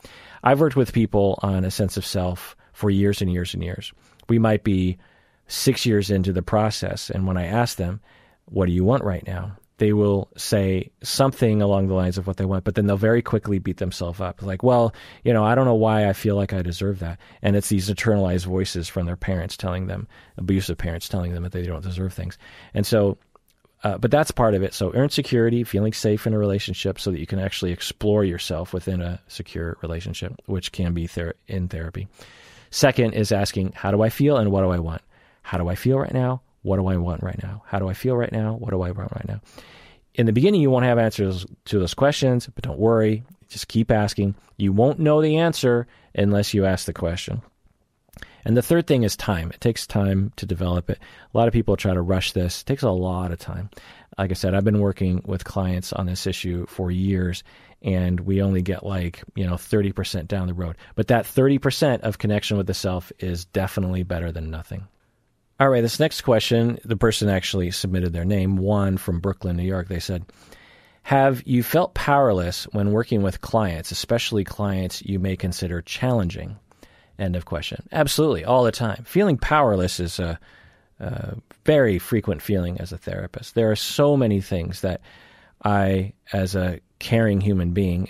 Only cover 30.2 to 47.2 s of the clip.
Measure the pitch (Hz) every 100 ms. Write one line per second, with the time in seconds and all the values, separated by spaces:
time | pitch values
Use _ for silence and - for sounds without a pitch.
30.2 | 92 - - 92 - - 87 85 85 87
31.2 | 85 - - 98 87 85 82 - 98 _
32.2 | - - - - - - 139 127 117 113
33.2 | 104 101 98 101 92 - 98 101 110 -
34.2 | 143 135 104 98 92 87 82 82 _ _
35.2 | _ _ - 90 87 92 127 135 - 127
36.2 | 127 127 _ _ 101 95 95 90 87 82
37.2 | 95 85 95 104 - 98 95 95 127 120
38.2 | 117 110 107 113 113 92 90 98 98 -
39.2 | - 104 - - - - - _ _ -
40.2 | 113 110 185 196 139 127 123 117 113 -
41.2 | 95 92 92 - - 104 87 - 143 -
42.2 | 135 123 - - - 73 113 113 110 110
43.2 | - - _ - - 117 113 110 104 -
44.2 | 98 - _ - 98 101 135 160 151 151
45.2 | 156 156 165 - 127 120 120 _ _ -
46.2 | 101 101 104 104 95 95 - - 85 85